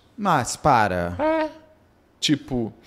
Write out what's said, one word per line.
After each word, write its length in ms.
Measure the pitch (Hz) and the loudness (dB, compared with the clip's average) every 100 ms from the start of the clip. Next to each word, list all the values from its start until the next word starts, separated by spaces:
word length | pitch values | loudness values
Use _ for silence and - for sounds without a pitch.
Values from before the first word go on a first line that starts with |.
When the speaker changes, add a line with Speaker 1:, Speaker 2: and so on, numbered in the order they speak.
| _ - | _ -4
Speaker 1:
Mas, 380 | 208 151 117 - | 0 0 0 -2
para. 600 | 156 123 104 90 87 92 | 2 4 4 0 -4 -2
Speaker 2:
É. 300 | 302 320 311 - - _ _ _ _ _ | -2 0 -4 -8 -20 _ _ _ _ _
Tipo, 520 | - 143 - 127 110 - | -2 -2 -2 -4 -4 -8